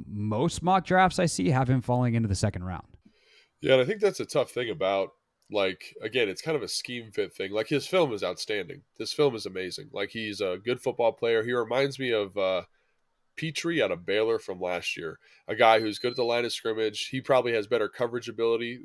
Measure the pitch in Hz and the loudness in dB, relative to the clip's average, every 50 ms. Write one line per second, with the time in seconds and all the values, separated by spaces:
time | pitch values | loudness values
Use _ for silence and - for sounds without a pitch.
0 | - - 92 104 104 107 107 110 147 170 - - 165 180 190 190 - - 180 185 | -8 -8 -6 -4 -2 -2 0 0 0 0 -2 0 0 2 2 2 2 4 6 6
1 | 185 180 - - 180 160 - - 180 175 135 131 135 123 135 127 - - 123 123 | 6 6 4 2 0 0 0 0 0 2 2 2 2 2 2 2 2 2 2 2
2 | 127 120 117 117 113 101 95 - - 104 - 90 90 92 90 - - - - - | 2 2 2 2 2 2 0 0 0 0 -2 -2 -6 -8 -8 -10 -12 -16 -20 -20
3 | - - _ _ _ _ _ _ _ _ _ _ - 135 135 131 123 147 220 208 | -20 -20 _ _ _ _ _ _ _ _ _ _ 2 4 6 6 6 4 0 0
4 | 208 196 180 - 113 - - 151 117 - - 123 127 113 98 78 95 95 98 98 | 0 0 0 0 -4 -2 -2 -2 -2 -2 -2 -4 -4 -4 -2 -2 0 2 2 2
5 | 95 - - _ _ _ _ _ _ - 98 104 98 95 92 - - - - - | 0 -2 -6 _ _ _ _ _ _ -6 -2 0 0 0 -2 -4 -10 -18 -14 -10
6 | - 110 107 127 113 98 90 - - 156 160 139 104 87 - - - - 123 120 | -8 -4 0 0 0 0 -2 -4 -4 -4 -4 -4 -4 -4 -6 -8 -8 -8 -10 -10
7 | 113 110 - - 101 90 - - 95 98 101 110 113 - - 139 - - 185 185 | -12 -8 -4 -4 -4 -4 -4 -6 -8 -4 -4 -4 -2 0 -2 -2 0 0 2 2
8 | 165 135 110 101 95 90 90 - - - 107 101 90 90 - - - _ _ - | 2 2 0 -2 -4 -4 -4 -4 -6 -4 -4 -4 -6 -8 -12 -16 -18 _ _ -10
9 | 110 - - - 151 139 117 110 - 98 92 92 92 90 - - 101 104 - 98 | -10 -4 0 2 2 2 0 -2 -6 -8 -8 -6 -6 -8 -8 -10 -12 -10 -8 -6
10 | 101 101 - 117 110 107 101 98 101 92 90 92 104 117 127 123 - 135 - - | -6 -6 -6 -6 -6 -6 -4 -2 -2 -2 -2 -4 -4 -4 -4 -2 -2 -4 0 2
11 | 120 113 107 - 120 117 117 113 110 117 123 123 113 110 120 131 139 143 135 131 | 2 2 2 2 0 2 2 2 2 0 0 -2 -2 0 0 0 0 0 -2 -4
12 | 135 123 113 107 104 95 92 101 95 95 92 90 87 - _ _ _ _ _ _ | -2 0 0 0 0 0 -2 0 0 2 0 0 -2 -6 _ _ _ _ _ _
13 | _ _ _ _ _ _ _ - 156 160 147 - - 170 170 151 110 95 90 85 | _ _ _ _ _ _ _ -8 -8 -6 -6 -4 -4 -2 0 2 2 2 0 -2
14 | 87 92 98 107 113 113 113 107 - - 95 90 92 90 90 87 85 - - - | -2 0 2 2 2 2 2 0 -2 -6 -8 -4 -4 -2 -2 -2 -4 -4 -6 -6
15 | 85 80 - - _ _ - _ _ - 110 107 120 113 113 113 113 110 101 - | -8 -10 -10 -12 _ _ -20 _ _ -4 2 6 8 8 8 8 6 2 -2 -2
16 | - 123 120 127 120 117 120 120 120 113 - - - 113 110 110 110 107 104 - | -2 -2 0 0 0 0 2 0 0 -2 -4 -4 -4 -4 -2 0 -2 -2 -2 -4
17 | - - - 131 123 - 135 127 117 123 117 113 104 107 123 113 104 98 - - | -6 -6 -6 -4 0 2 4 4 4 2 0 -2 0 0 0 0 0 0 -2 -2
18 | 123 117 117 120 - - 110 110 117 117 117 113 120 117 123 123 - | -4 -2 -4 -6 -8 -8 -6 -2 0 0 0 0 -2 -4 -8 -10 -10